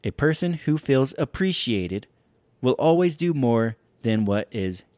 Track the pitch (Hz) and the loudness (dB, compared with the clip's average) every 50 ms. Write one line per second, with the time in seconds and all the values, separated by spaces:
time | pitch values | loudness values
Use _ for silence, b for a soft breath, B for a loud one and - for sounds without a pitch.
0 | - 107 - - 143 156 160 - - 175 175 151 - - 151 151 - - 139 131 | -6 -8 -4 0 0 0 2 2 -2 -2 -4 -2 -2 -2 -2 -2 2 2 2 2
1 | 135 135 - - 156 - - - 185 190 170 - - 127 113 98 90 87 92 104 | 2 0 -2 -6 -6 -6 -2 -2 -2 0 0 -2 -2 -2 -2 -2 -2 -4 -6 -6
2 | - _ _ _ _ _ _ _ _ _ _ _ - 127 127 - 127 160 165 170 | -8 _ _ _ _ _ _ _ _ _ _ _ 0 0 0 2 4 4 4 4
3 | 180 175 156 - 170 175 165 143 131 117 117 113 113 113 110 _ _ _ _ _ | 2 0 0 0 -2 -2 0 0 2 2 2 2 0 0 -4 _ _ _ _ _
4 | - 117 110 107 107 101 101 104 - _ - 113 95 92 92 90 - _ _ | -2 0 0 0 0 0 0 -2 -2 _ -6 -4 -4 -4 -4 -8 -14 _ _